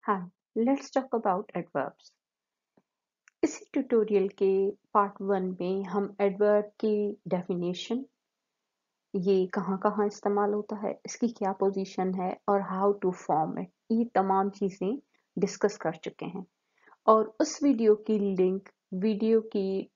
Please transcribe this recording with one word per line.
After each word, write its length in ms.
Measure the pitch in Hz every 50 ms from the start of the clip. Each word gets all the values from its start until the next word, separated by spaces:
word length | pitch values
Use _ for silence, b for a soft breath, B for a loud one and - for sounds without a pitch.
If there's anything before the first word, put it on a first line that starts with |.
| _ -
Hi, 160 | 208 190 180 180 _ _ _ _ _ 220
let's 280 | 226 247 277 277 - - -
talk 120 | 269 254 262 - 233
about 260 | 226 214 180 185 214 _ -
adverbs। 560 | 180 165 - _ 147 135 135 - _ _ - _ _ _ _ _ _ _ _ _ _ _ _ _ _ _ _ _ _ _ _ _ _ _ - _ _ -
इसी 200 | 302 - - - _ -
ट्यूटोरियल 560 | 302 269 - 254 226 214 214 208 196 190 196
के 420 | - - 202 190 190 190 196 196
पार्ट 420 | 202 _ _ _ _ 214 202 196 190 - 196
वन 340 | 196 202 190 185 185 185 180
में 240 | 175 180 190 196 196
हम 320 | 185 175 208 202 196 - _
एडवर्ब 440 | 202 196 190 196 208 208 208 208 208
की 560 | 208 _ _ - 220 214 208 208 202 208 - _ 165
डेफिनेशन, 760 | 180 180 180 - 190 175 175 175 180 180 - - 233 247 269 - _ _ _ _ _ _ _ _ _ _ _ _ _ _ _ _ _ _ _ _ _
ये 320 | 202 175 196 196 190 185
कहाँ-कहाँ 600 | 180 - 208 185 180 190 190 - 208 208 208 208
इस्तेमाल 460 | 208 214 - - 208 202 202 202 202 208
होता 240 | 208 208 - 220
है, 240 | 208 208 202 - - _
इसकी 220 | 208 - - - 226
क्या 240 | 233 - 214 190 196
पोजीशन 600 | - 196 196 196 196 190 190 - - 185 185 185
है 240 | 190 180 185 - - _ -
और 120 | 202 202
how 440 | 196 180 190 185 196 202 202 202 -
to 140 | 185 180 -
form 380 | - - 160 151 156 170 - -
it, 80 | 185 180 _ _ _ _
ये 140 | 226 226 240
तमाम 460 | 233 _ 190 185 190 190 190 196 202
चीज़ें 480 | 196 - 208 196 190 - 180 190 240 285 - _ _ _ _ _ _ -
डिस्कस 380 | 180 190 - - - 202 -
कर 180 | - - 160 160
चुके 320 | 165 - - - - -
हैं। 200 | 175 175 190 190 _ _ _ _ b b b b b b b b
और 300 | - 220 220 220 220 - _
उस 220 | - 302 - - 302
वीडियो 320 | 285 269 220 233 214 214
की 240 | 214 - - 214 208
लिंक 500 | 202 202 190 180 185 185 190 196 196 - _ _ _ _ -
वीडियो 460 | 185 185 220 220 202 220 220 226 226
की 500 | 220 220 - 208 196 190 190 190 190 - _